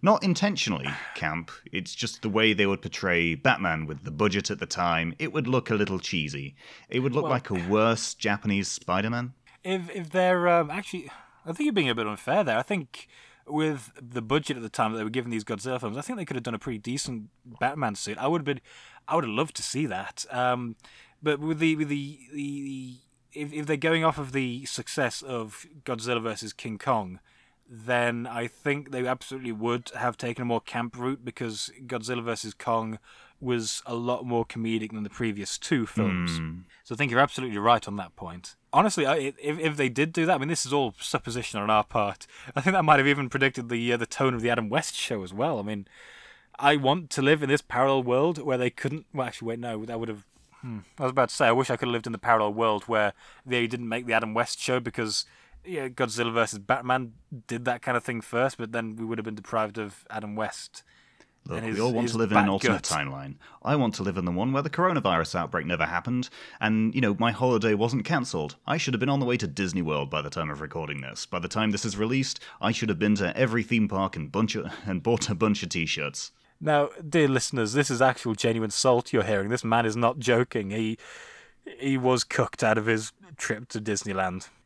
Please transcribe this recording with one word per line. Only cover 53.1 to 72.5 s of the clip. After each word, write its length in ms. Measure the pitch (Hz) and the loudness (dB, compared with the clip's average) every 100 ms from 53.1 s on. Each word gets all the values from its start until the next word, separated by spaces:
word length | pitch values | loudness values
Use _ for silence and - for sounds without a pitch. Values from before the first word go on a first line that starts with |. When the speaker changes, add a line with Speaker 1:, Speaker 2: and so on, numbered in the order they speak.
| - - - - | 0 -16 -20 -2
Speaker 2:
they 200 | 123 117 | 0 2
didn't 200 | 120 117 | 0 -4
make 180 | 113 120 | -4 2
the 60 | |
Adam 220 | 113 113 | 2 2
West 240 | 110 117 - | 0 0 -2
show 200 | - 127 | 0 0
because, 440 | 120 - 113 110 - - - - | 0 -4 -2 -2 -6 -12 -20 -20
yeah, 240 | - 175 131 | -8 -6 -6
Godzilla 440 | 123 123 110 117 | -2 -2 0 0
versus 260 | 117 113 107 | 2 0 -2
Batman 560 | 98 131 123 127 120 110 _ 131 - | -2 -2 2 0 -2 -12 _ -16 -8
did 180 | 120 | -4
that 160 | 123 120 | -2 -4
kind 160 | - 120 | 0 -2
of 80 | |
thing 160 | - 120 | 0 -6
first, 380 | - 120 131 - | -4 0 0 0
but 140 | 117 | -6
then 240 | 117 113 110 | -4 -6 -6
we 80 | 113 | -6
would 100 | 113 | -4
have 60 | |
been 100 | 110 | -6
deprived 440 | 107 98 117 107 107 | -8 -4 -2 -2 -4
of 260 | 107 - - | -8 -10 -12
Adam 260 | 113 104 107 | -10 -8 -4
West. 460 | 107 - - - _ _ _ _ _ _ - | -4 -6 -16 -18 _ _ _ _ _ _ -8
Speaker 1:
Look, 100 | 82 | -6
Speaker 2:
And 100 | 113 | -4
Speaker 1:
we 40 | |
Speaker 2:
his, 80 | 104 | 0
Speaker 1:
all 60 | 117 | 0
want 120 | 117 120 | 0 0
to 40 | |
Speaker 2:
his 40 | 113 | 0
Speaker 1:
live 160 | 113 | 4
in 40 | 107 | 4
an 140 | 101 | 4
alternate 320 | 98 123 101 | 2 2 0
Speaker 2:
Batgut. 260 | - 78 71 | 0 -2 -2
Speaker 1:
timeline. 280 | 67 69 - - - | -6 -10 -14 -20 -10
I 120 | - | 0
want 200 | 147 120 | 2 2
to 80 | 101 | 0
live 160 | 98 92 | -2 0
in 80 | 90 | -2
the 40 | |
one 220 | 87 117 | 0 0
where 100 | 135 | 0
the 60 | 151 | -2
coronavirus 680 | - 180 165 101 85 80 90 | 0 2 2 2 2 2 -2
outbreak 280 | 82 87 | -2 -2
never 220 | 73 87 80 | -2 0 0
happened, 420 | 87 101 123 123 - - - | -2 -2 -2 -2 -8 -20 -4
and, 340 | 110 110 110 | 0 2 2
you 60 | 120 | 2
know, 160 | 120 101 | 2 2
my 120 | 117 | 2
holiday 420 | 104 131 117 113 | 2 2 4 4
wasn't 320 | 104 117 123 | 2 2 0
cancelled. 520 | 101 165 120 90 76 - - | 0 -2 0 -4 -4 -8 -4
I 100 | 156 | -2
should 160 | 147 | 0
have 80 | 120 | 0
been 80 | 131 | 2
on 120 | 139 | 2
the 60 | 127 | 2
way 120 | 123 | 0
to 80 | 95 | -2
Disney 340 | 71 95 87 | -2 -2 0
World 300 | 80 76 71 | 0 0 -2
by 100 | 76 | -4
the 80 | 73 | -4
time 220 | 78 78 | -4 -4
of 100 | 71 | -6
recording 400 | 76 82 76 73 | -8 -6 -6 -8
this. 240 | 67 55 | -10 -12
By 140 | - 90 | -6 -4
the 100 | 87 | -4
time 220 | 110 110 | 0 0
this 160 | 98 117 | 0 -2
is 100 | 98 | -2
released, 440 | 110 131 131 - - | 0 0 -2 -4 -12